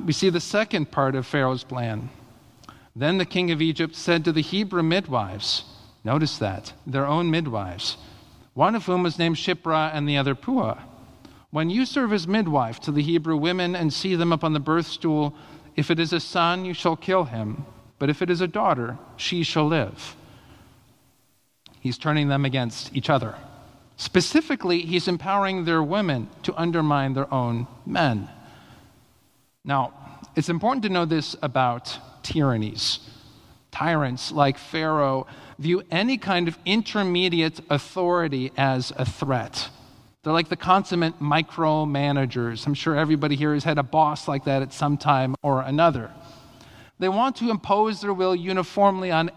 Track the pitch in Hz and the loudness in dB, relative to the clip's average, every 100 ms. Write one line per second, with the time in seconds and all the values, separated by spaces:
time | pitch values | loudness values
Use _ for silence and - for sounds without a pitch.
0 | 175 147 190 175 - 208 220 196 147 - | -2 2 2 2 0 0 0 0 -2 0
1 | 135 131 123 151 131 131 - 127 117 107 | 0 0 0 0 2 0 -4 -6 -4 -4
2 | 123 - - - _ _ - - - - | -8 -14 -20 -20 _ _ -20 -20 -16 -2
3 | 143 190 180 185 180 160 160 151 160 - | 0 2 0 0 0 2 0 0 -2 -4
4 | - 170 160 160 151 190 208 185 160 180 | 0 2 2 0 0 0 0 2 2 2
5 | 196 127 98 92 - - - - - - | 0 -2 -2 -4 -4 -4 -6 -16 -20 -10
6 | 107 143 156 - 101 95 - - - 135 | -2 0 0 -2 -4 -4 -10 -16 -6 -2
7 | 139 156 175 160 156 113 95 87 - - | 0 0 2 0 -2 -4 -6 -8 -8 -8
8 | - - - - - - 165 233 185 180 | -12 -20 -20 -20 -10 2 2 2 0 0
9 | 175 160 165 165 - 175 165 156 156 156 | 0 0 0 0 -2 -2 0 0 0 0
10 | 147 143 139 131 - 262 123 - - - | 0 2 0 -2 -2 0 0 -4 -10 -20
11 | - - - - _ 147 160 202 254 294 | -20 -20 -20 -20 _ -2 0 0 0 0
12 | 240 208 165 214 185 147 117 123 - 147 | 0 0 2 0 2 2 0 -4 -4 0
13 | 147 170 156 156 156 185 175 180 160 - | 2 2 2 0 0 0 0 0 -2 0
14 | 190 180 170 165 165 151 139 165 165 - | -2 0 2 2 2 0 0 0 0 -2
15 | 170 151 147 147 - - - - 147 165 | 0 2 0 -4 -16 -20 -10 -4 0 0
16 | 165 170 - 185 170 180 185 170 180 160 | 0 -2 -2 2 2 2 -2 -2 0 0
17 | - 285 147 113 107 - - - - - | 0 0 0 -4 -6 -6 -10 -16 -18 -2
18 | 139 151 175 175 180 208 214 143 120 123 | 0 0 0 0 0 0 0 2 -2 -8
19 | - - - 175 165 160 151 160 104 101 | -14 -10 -4 -2 0 2 2 2 -2 -6
20 | - - - - - - - _ _ _ | -18 -18 -20 -20 -20 -20 -20 _ _ _
21 | _ _ _ _ _ _ - _ 127 117 | _ _ _ _ _ _ -20 _ -6 -4
22 | 156 151 143 139 139 131 120 - - 139 | 0 2 2 2 0 0 -4 -6 -8 -4
23 | - 143 110 - - - - - - - | 2 2 0 -10 -18 -20 -20 -20 -20 -12
24 | - 185 175 302 311 269 185 170 160 175 | -2 0 2 2 2 0 0 0 0 0
25 | 165 175 180 196 196 190 170 165 147 196 | 0 -2 0 0 0 0 2 2 2 0
26 | 190 131 104 - - 170 170 170 156 143 | 0 0 -2 -8 -6 -2 0 2 4 2
27 | 135 135 139 135 123 117 123 - - - | 2 0 -2 0 0 -2 -4 -10 -6 0
28 | 151 107 95 - - - - - - _ | 2 0 -4 -14 -20 -20 -20 -20 -20 _
29 | _ _ _ _ _ _ - 139 123 - | _ _ _ _ _ _ -2 0 -2 -6
30 | - - - - 156 170 208 269 208 185 | -20 -20 -8 -4 -2 0 0 0 0 0
31 | 165 160 147 - 147 127 127 120 - - | 2 0 -2 -4 -2 2 0 0 -6 -14
32 | - - - 160 139 117 107 - - - | -16 -14 -4 0 2 2 0 -2 -4 -4
33 | - - - - - - _ - 156 160 | -8 -20 -20 -20 -20 -20 _ -4 0 2
34 | 139 127 - 156 143 131 - 165 160 156 | 0 -2 -4 2 2 2 -4 -4 0 2
35 | 143 131 - - - - 147 185 - 170 | 2 0 -6 -14 -20 -6 0 0 0 0
36 | 226 262 196 180 170 160 - 214 214 214 | 0 0 0 0 0 -2 0 0 0 0
37 | 190 175 185 170 160 - - 147 - - | 0 2 2 2 0 -2 -2 -2 -2 -2
38 | 175 175 165 135 131 - 135 127 123 - | 0 2 0 -2 -4 0 2 2 -2 -4
39 | 127 - - 127 107 - - - - - | -4 -4 -2 -2 -4 -8 -10 -12 -20 -20
40 | - _ - 160 170 175 - 190 196 175 | -20 _ -2 0 0 -2 2 2 2 0
41 | 165 165 147 151 156 - 160 156 151 139 | 0 -2 0 0 0 -2 0 2 0 0
42 | 143 143 131 123 120 113 - 143 - 147 | 0 2 0 -2 -4 -4 -4 -2 0 0
43 | 156 156 151 139 151 147 151 151 131 156 | 2 2 2 0 0 0 0 0 2 2
44 | 151 143 - 139 147 135 135 - 147 143 | 2 0 -4 -4 0 0 -2 -2 0 0
45 | 156 135 131 135 143 135 131 143 165 131 | 2 2 0 -2 0 0 0 2 4 2
46 | 110 - - - - - - - - - | -4 -14 -20 -20 -20 -20 -20 -20 -20 -4
47 | 185 196 262 - 233 220 - 202 220 214 | 0 2 0 0 -2 -2 0 2 2 0
48 | 202 190 185 175 175 185 175 - 202 190 | -2 0 2 0 0 -2 -2 4 4 4
49 | 185 160 165 | 0 0 0